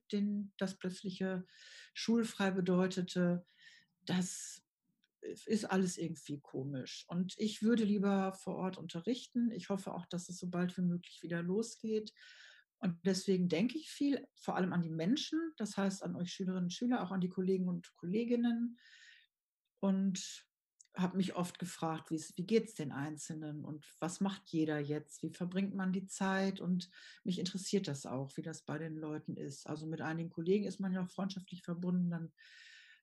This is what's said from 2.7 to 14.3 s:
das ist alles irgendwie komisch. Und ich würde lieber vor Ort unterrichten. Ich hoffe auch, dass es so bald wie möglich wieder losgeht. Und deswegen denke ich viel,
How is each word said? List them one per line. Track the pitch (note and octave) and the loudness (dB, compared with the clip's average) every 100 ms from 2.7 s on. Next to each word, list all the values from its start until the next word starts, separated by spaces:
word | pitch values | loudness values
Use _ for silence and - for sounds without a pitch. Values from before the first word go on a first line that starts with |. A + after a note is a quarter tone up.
| F3+ F#3 F#3 F3+ - F3 F3 - _ - - _ _ | 6 4 2 0 2 4 4 -2 _ -20 -20 _ _
das | - F3+ F3+ - - - - _ _ _ _ _ - - - | -2 0 0 -4 -10 -14 -18 _ _ _ _ _ -10 -8 0
ist | G#3+ | 0
alles | G#3+ F#3+ F#3 - | 2 2 2 0
irgendwie | E3 D#3+ - C#3+ | -4 -4 -6 -8
komisch. | - C#3+ C3+ C3+ A#2+ - - | -6 -6 -4 -4 -6 -10 -4
Und | F3 F#3 - | -2 -2 -2
ich | G#3+ - | -2 0
würde | G#3+ A#3 G#3 | 2 4 4
lieber | G3+ G3 G3 F#3+ | 4 4 4 2
vor | F#3+ - - | -2 -6 -2
Ort | F#3 F#3 | -2 -4
unterrichten. | E3+ E3+ F#3 B3+ - A#3+ A#3 | -6 -4 -2 -2 -2 0 0
Ich | G3+ F3+ | 0 -2
hoffe | G3 - | -2 -2
auch, | - F3 | -6 -6
dass | F3 F3+ | -6 -6
es | F3+ | -8
so | F3+ | -4
bald | F3 F3+ F3+ | 0 0 2
wie | |
möglich | F3+ F3 - - | 2 2 -2 -12
wieder | E3 E3+ | -4 -2
losgeht. | F3 G3 A3+ - A3 A3 G#3+ - - - - - _ _ | 0 0 0 -4 -2 0 -2 -10 -20 -20 -20 -20 _ _
Und | F#3+ E3+ F#3+ | -2 2 2
deswegen | F#3 G3 F#3 F3+ | 2 4 4 6
denke | D#3+ A#3+ D#4 | 4 4 2
ich | - | -6
viel, | - C#4+ C#4 - | 0 2 2 -2